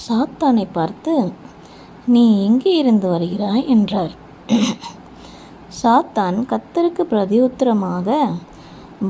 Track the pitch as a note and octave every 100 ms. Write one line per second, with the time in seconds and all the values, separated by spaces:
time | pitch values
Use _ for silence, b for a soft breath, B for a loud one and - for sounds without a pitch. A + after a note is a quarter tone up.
0 | - A3+ D4 - D4 A#3 F#3 F3+ E3 -
1 | D#4 D#4+ F3+ - - B B B B B
2 | - A#3+ A#3 G3+ G3 B3 F#4+ E4+ C4+ G#3+
3 | F#3 E3+ F3 G3 G3+ A3 D4+ A3+ G3+ G#3
4 | D#3+ - - - - A3+ B3 - - -
5 | - B B B B B - - A#3 B3
6 | - - F#3+ F#3 B3+ A3 - E4+ E4+ E4+
7 | F4 G#3+ F#3+ G#3+ B3+ B3+ B3+ G#3+ F#3 F3+
8 | F#3 D4 B3 F3 - B B B B -